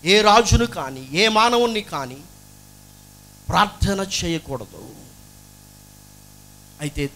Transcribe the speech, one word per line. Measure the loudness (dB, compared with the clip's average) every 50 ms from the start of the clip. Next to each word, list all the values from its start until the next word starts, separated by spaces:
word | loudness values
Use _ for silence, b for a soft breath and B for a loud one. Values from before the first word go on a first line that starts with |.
| 2
ఏ | 4 4 4
రాజును | 6 6 6 6 6 4 2 2 2
కానీ, | 0 -4 -10 -10 -10 -12 -14 -12 -6
ఏ | 0 0 2 2
మానవుణ్ణి | 2 2 2 4 4 2 2 0 -2 -6
కానీ | -8 -6 -8 -8 -8 -10 -12 -16 -18 -20 -20 -20 -20 -20 -20 -20 -20 -20 -20 -20 -20 -20 -20 -20 -20 -20 -20 -20 -20 -20 -20 -14 -8 -2
ప్రార్థన | 0 0 0 0 0 -4 -2 -2 0 -2 -4 -6 -6 -6
చేయకూడదు. | -4 -4 -4 -6 -6 -8 -10 -10 -10 -14 -18 -20 -20 -20 -20 -20 -20 -20 -20 -20 -20 -20 -20 -20 -20 -20 -20 -20 -20 -20 -20 -20 -20 -20 -20 -20 -20 -20 -20 -20 -20 -20 -20 -20 -20 -20 -20 -20 -20 -20 -16 -10
అయితే | -10 -10 -6 -6 -8 -8 -8